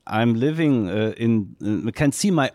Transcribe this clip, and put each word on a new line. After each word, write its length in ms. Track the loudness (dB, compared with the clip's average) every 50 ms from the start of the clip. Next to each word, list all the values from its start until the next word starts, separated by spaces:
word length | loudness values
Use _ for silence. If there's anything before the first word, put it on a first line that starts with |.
| -10 -4
I'm 260 | -2 0 2 2 2
living, 540 | 2 0 0 0 2 2 2 2 2 0 0
uh, 260 | 0 0 -2 -2 -2
in, 380 | -2 0 2 2 0 0 -4 -8 -6 -4
uh, 220 | -2 -2 -2 -2
I 60 | -4
can 180 | -2 0 0 0
see 220 | 0 0 0 2
my 180 | 2 2 0 0